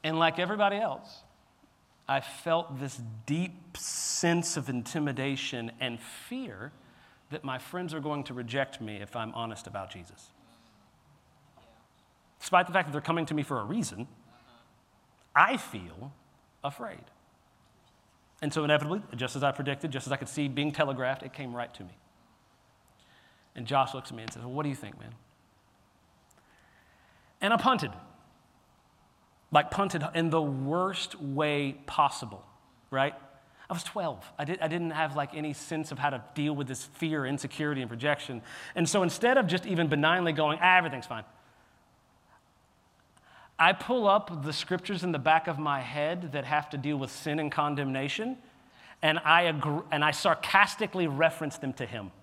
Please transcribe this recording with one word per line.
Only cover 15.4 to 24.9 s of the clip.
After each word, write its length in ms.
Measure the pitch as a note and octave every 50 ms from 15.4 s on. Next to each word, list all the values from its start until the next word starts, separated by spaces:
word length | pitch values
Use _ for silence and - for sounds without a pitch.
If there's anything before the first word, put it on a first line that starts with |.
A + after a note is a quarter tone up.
| E3+ G#3+ C4+
feel 560 | A3 - - - G#2 F2+ E2+ D#2+ F2+ A#2 C#3+ C#3 _ _ _ _ _ _ _ _ _
afraid. 420 | - D3 C#3+ - A#3+ G#3 F#2 - - - _ _ _ _ _ _ _ _ _ _ _ _ _ _ _ _ _ _ _ _ _ _ _ _ _ -
And 100 | - D3
so 120 | C#3+ D#3+ D3+
inevitably, 360 | D3 D3+ D3+ D3+ D3 F3+ G#3 G3+ - -
just 180 | A#2+ B2+ B2+ -
as 60 | C3+
I 80 | C#3 C#3
predicted, 380 | C3+ - C#3+ C#3+ C#3 C3+ - D#3+
just 160 | C3 C3+ -
as 60 | C#3
I 40 | C#3+
could 120 | C3 C3 A2+
see 200 | - D3+ D3 C#3
being 220 | B2+ C#3 D3 D3+
telegraphed, 520 | C#3+ D#3+ D#3 C#3 C#3 B2+ C3 B2+ C3+ C3+
it 100 | - C3+
came 220 | - - C#3 B2 A#2+
right 180 | A#2+ A#2 A#2 -
to 80 | -
me. 140 | G2 F2 F2+ - _ _ _ _ _ _ _ _ _ _ _ _ _ _ _ _ _ _ _ _ _ _ _ _ _ _ _ _ _ _ _
And 100 | - A#2+
Josh 280 | A2 C#3 C#3 C3 B2 -
looks 160 | C3 A#2+ -
at 60 | A#2+
me 80 | A2+ A2+
and 80 | B2
says, 100 | - -
"What 220 | A#2 B2 B2+ C#3+ D3+
do 40 | C#3+
you 60 | C3+
think, 260 | - - G#2